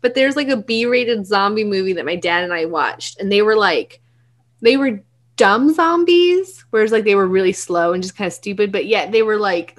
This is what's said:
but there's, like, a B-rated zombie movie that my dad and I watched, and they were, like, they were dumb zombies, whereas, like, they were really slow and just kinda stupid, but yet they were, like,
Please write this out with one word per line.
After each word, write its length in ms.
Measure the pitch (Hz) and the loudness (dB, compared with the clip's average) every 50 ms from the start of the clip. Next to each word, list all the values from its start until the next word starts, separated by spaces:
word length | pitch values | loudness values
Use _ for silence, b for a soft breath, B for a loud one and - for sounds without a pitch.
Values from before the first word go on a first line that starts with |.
but 120 | - 247 247 | -4 -4 0
there's, 220 | 262 262 269 277 | 0 0 0 0
like, 140 | 285 294 269 | -2 -2 -2
a 80 | 277 233 | -2 -4
B-rated 680 | 202 - 226 226 233 240 240 247 247 233 240 220 196 | -2 -4 -4 -2 -2 0 0 0 0 0 -2 -4 -4
zombie 380 | 185 208 196 196 202 214 214 220 | -2 -2 0 0 0 0 -2 -2
movie 300 | 208 202 190 190 190 190 | -2 -2 -2 -2 -2 -4
that 120 | 170 131 | -4 -4
my 120 | 139 170 170 | -4 -6 -4
dad 260 | - 180 170 175 180 | -2 -2 -2 0 -2
and 100 | 175 175 | -2 -4
I 120 | 170 160 | -4 -4
watched, 560 | 165 170 156 143 117 - - - - - _ | -4 -2 -2 -2 -2 -4 -8 -14 -16 -12 _
and 100 | 202 196 | -4 -2
they 100 | 202 202 | 0 2
were, 140 | 214 214 220 | 2 2 2
like, 460 | 220 208 190 165 131 101 - - - _ _ _ _ _ _ _ _ _ _ _ _ | 2 2 2 2 0 -4 -6 -12 -20 _ _ _ _ _ _ _ _ _ _ _ _
they 140 | - 226 254 | 2 2 4
were 260 | 277 277 269 220 202 - _ _ _ _ _ _ | 4 2 0 -2 -4 -10 _ _ _ _ _ _
dumb 380 | - 240 196 202 226 262 294 320 | 2 4 4 4 4 2 2 2
zombies, 880 | 320 339 330 339 339 349 339 349 349 349 349 359 370 381 370 - - - _ | 2 2 2 2 2 2 4 4 4 4 4 2 0 -2 -4 -10 -20 -20 _
whereas, 220 | - 220 214 220 | 0 0 2 2
like, 140 | 220 220 214 | 2 0 2
they 100 | 214 202 | 2 2
were 120 | 196 196 185 | 2 2 2
really 260 | 185 190 190 185 190 | 2 2 2 0 -2
slow 400 | - - - 180 170 170 170 180 | -2 -6 -4 -2 0 0 0 -2
and 100 | 180 185 | -2 -4
just 120 | 190 - | -8 -8
kinda 140 | - 208 180 | -8 -8 -8
stupid, 420 | 170 - - 208 202 190 208 208 | -8 -8 -10 -10 -4 -2 -2 -2
but 140 | 196 202 151 | -2 -4 -2
yet 260 | 196 220 202 - 185 | 0 0 -2 -2 0
they 120 | 208 226 220 | 0 0 0
were, 140 | 214 214 208 | 2 0 -2
like, 360 | 208 196 185 175 170 - - | -2 -2 -2 -4 -4 -8 -14